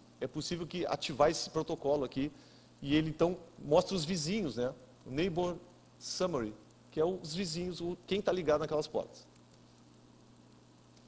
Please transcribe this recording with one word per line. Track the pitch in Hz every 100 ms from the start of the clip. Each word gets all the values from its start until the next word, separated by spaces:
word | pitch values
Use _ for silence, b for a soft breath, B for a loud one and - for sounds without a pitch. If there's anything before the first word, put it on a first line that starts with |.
| - -
é | 131
possível | 156 143 175 165
que | 180 165
ativar | 147 - 131 147
esse | 165 -
protocolo | 160 156 165 139 147
aqui, | 127 - 143 B B B B -
e | 139
ele, | 151 160
então, | 147 170 180 - -
mostra | 143 165 -
os | 196
vizinhos, | 147 185 147 220 170 110
né? | 123 143 - - -
O |
Neighbor | 131 185 165 180 175 - - - -
Summary, | - - 180 151 110 107 - - -
que | -
é |
os | 160 185 170
vizinhos, | 160 190 160 180 175
o, | 170 175 -
quem | 190
tá | 208
ligado | 180 151 151
naquelas | 151 151 151
portas. | 107 85 - - - - - - - - - - - - - - - - - - -